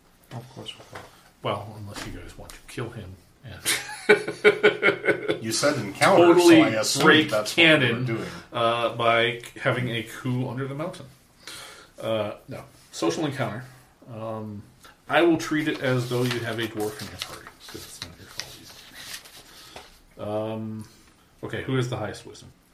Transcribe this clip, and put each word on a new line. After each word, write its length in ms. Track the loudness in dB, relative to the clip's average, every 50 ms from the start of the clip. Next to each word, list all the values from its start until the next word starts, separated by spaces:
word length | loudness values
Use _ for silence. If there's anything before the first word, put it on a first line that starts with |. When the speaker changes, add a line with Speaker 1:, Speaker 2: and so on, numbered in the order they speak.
| _ _ _ _ _ _
Speaker 1:
Of 140 | -16 -16 -16 -16
course 240 | -18 -16 -16 -16 -16
we 60 | -16 -20 -18
will. 80 | -18 -18 -18 -18 -20 -20 _ -20 _ _
Speaker 2:
Well, 320 | -4 -4 -4 -4 -6 -12 -14 -14
unless 280 | -14 -14 -12 -12 -12
you 60 | -10 -12 -14
guys 160 | -16 -16 -18
want 160 | -18 -18 -18
to 60 | -18 -20 -20 -14
kill 220 | -10 -10 -10 -10
him 240 | -10 -12 -14 -14 -16 -20 -20 _ _ _ _
and 1900 | -18 -18 -8 -4 -4 -4 -4 -4 -10 -14 -10 2 2 2 4 2 -6 -10 2 4 4 4 6 4 2 2 4 0 0 0 0 0 -2 -2 -2 -2 -4 -4 -4
<laughs> 0 |
Speaker 3:
You 100 | -4 -4
said 260 | -2 0 0 0 0 0
encounter, 480 | -6 -8 -2 2 4 6 8 8 10 10 8
Speaker 2:
totally 220 | 10 10 10 10
Speaker 3:
so 60 | 10 10
I 40 | 6 4 0
assume 220 | 0 0 0 4
Speaker 2:
break 280 | 6 8 8 8 6 2
Speaker 3:
that's 240 | 0 -2 -2 0 2
Speaker 2:
canon, 460 | 4 6 6 6 6 4 2 0 0
Speaker 3:
what 80 | -2 -4
we're 40 | -4
doing. 120 | -4 -6 -8 -10 -14 -16 -10
Speaker 2:
uh, 360 | -4 0 0 0 0 0 -2 -2 -2
by 460 | 2 2 4 4 4 2 2 0 -4 -12 -16 -16 -2
having 260 | -2 0 0 0 -2 -4
a 140 | -4 -4
coup 460 | -6 -8 -12 -8 -6 -4 -2 -2 -4 -4
under 180 | -6 -8 -8 -8
the 60 | -8
mountain. 320 | -8 -8 -10 -10 -12 -18 -20 -20 _ _ _ _ _ -20 -18 -16 -16 -16 -18 -20 -20 -20 -20 _ -10
Uh, 340 | -6 -4 -2 -2 -2 -4 -6 -12 -14
no. 160 | -14 -14 -14 -14 -18 _ -20 -20 _
Social 320 | -8 -2 -2 -2 -2 -2 -4
encounter. 400 | -4 -4 -4 -6 -6 -6 -10 -12 -16 -20 -20 _ _ _ _ -20 -16 -12
Um, 480 | -10 -8 -8 -8 -8 -10 -10 -12 -14 -16 -18 _ _ -20 -20 -20 _ _ 0
I 140 | 2 4
will 160 | 4 4 4 2
treat 300 | 0 -2 -2 -2 0 -2
it 120 | -4 -2
as 300 | -2 0 0 0 0 -2
though 120 | -2 0
you 160 | 0 0 -2 -4
have 180 | -4 -4 -4 -4
a 80 | -4
dwarf 340 | -6 -4 -4 -6 -6 -6 -8
in 60 | -12 -14
your 80 | -10 -12
party, 260 | -12 -12 -12 -16 -18 -20 -20 _ -20
'cause 100 | -16 -16
it's 240 | -16 -16 -16 -16 -16
not 80 | -16 -16 -16 -20
your 100 | -20 -16
fault 260 | -14 -14 -14 -14 -18 -20
he's 140 | -20 -20 -20 -20 -20 -20 -20 -18 -16 -16 -16 -16 -16 -20 -20 -20 -20 -20 -20 -20 -20 -20 -20 -20 -20 -20 -20 _ _ _ _ -14
Um, 640 | -10 -6 -4 -4 -4 -4 -6 -8 -8 -8 -10 -10 -12 -16 -20 -20 _ _ _ _ _ _ _ _
okay, 200 | -12 -8 -8 -8
who 140 | -4 -2 -2
has 120 | -2 -2 -2
the 80 | -4
highest 300 | -6 -8 -8 -10 -12 -16
wisdom? 260 | -18 -20 -20 -20 -20 -20 _ _ _